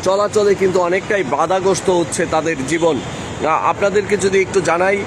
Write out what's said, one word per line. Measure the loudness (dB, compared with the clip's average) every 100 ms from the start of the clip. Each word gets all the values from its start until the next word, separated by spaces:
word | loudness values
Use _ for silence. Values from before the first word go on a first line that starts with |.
চলাচলে | 0 0 0 2 2 2
কিন্তু | 2 2
অনেকটাই | 2 0 0 -2
বাধাগ্রস্ত | 0 0 0 2 0 0 2
হচ্ছে | 0 0 -2 -2
তাদের | 0 -2 -4 -2
জীবন। | 0 2 0
আহ, | -4 -10 -10 -4 0
আপনাদেরকে | 0 0 0 0 0 0 0
যদি | 2 2
একটু | 0 0
জানাই | 0 0 0 0